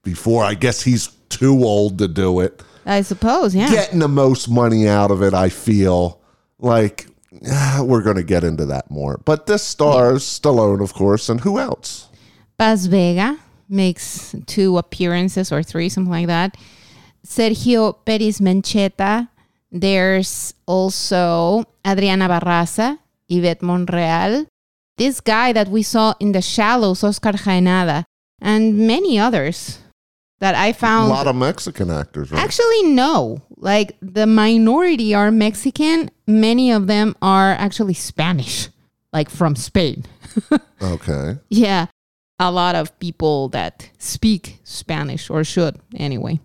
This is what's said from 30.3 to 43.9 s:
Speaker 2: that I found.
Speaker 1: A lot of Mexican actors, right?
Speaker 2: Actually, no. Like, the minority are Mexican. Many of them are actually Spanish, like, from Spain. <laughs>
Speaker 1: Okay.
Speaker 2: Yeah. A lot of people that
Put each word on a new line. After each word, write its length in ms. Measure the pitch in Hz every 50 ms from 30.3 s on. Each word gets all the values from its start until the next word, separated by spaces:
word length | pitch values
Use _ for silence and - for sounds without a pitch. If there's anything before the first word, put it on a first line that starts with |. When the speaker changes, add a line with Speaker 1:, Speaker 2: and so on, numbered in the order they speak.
| _ _
Speaker 2:
that 160 | 190 190 170
I 180 | 127 190 214 233
found. 380 | - 233 226 220 226 220 -
Speaker 1:
A 20 | 131
lot 140 | 135 139
of 80 | 139 127
Mexican 560 | 127 127 143 - - - 185 - - 98 87
actors, 400 | 82 73 73 - _ 76 71 69
right? 120 | - - 349
Speaker 2:
Actually, 400 | - - - 480 453 453 440 392
no. 580 | 320 285 247 254 294 320 202 127 110 117 143 - _ -
Like, 380 | _ - 190 202 208 208 202 - _
the 240 | - 190 180 214 214
minority 880 | 220 220 220 214 220 226 226 226 220 247 311 359 359 330 226 226 214 208
are 180 | 202 208 208
Mexican. 800 | 226 220 208 214 208 - - 277 - - 302 311 330 330 320 - _ _ _
Many 460 | - 214 220 220 220 233 247 262 247
of 160 | 226 214 196
them 280 | 185 214 208 214 220 - _
are 300 | - 190 190 190 190 196
actually 420 | 185 - 196 202 - - 220 196 175
Spanish, 760 | - - - - - 151 175 180 143 131 - - - - - _ _ _ _ _ _ _ _ -
like, 160 | 156 151 156
from 260 | - 147 180 160 147
Spain. 500 | 117 - - _ 202 175 139 - - 127 -
<laughs> 40 | - _ - - - 220 - - 302 - - _ _ _
Speaker 1:
Okay. 560 | 98 92 87 80 - - 76 71 67 78 139 143 _ _
Speaker 2:
Yeah. 380 | 202 214 233 202 196 180 165 - _ _ _ _ _ _ _ _ _ -
A 120 | 180 180
lot 240 | 175 180 175 180 175
of 220 | 170 156 156 _ _
people 500 | 175 170 - _ 160 156 151 139 135 127
that 400 | 110 120 85 82 _ _ - -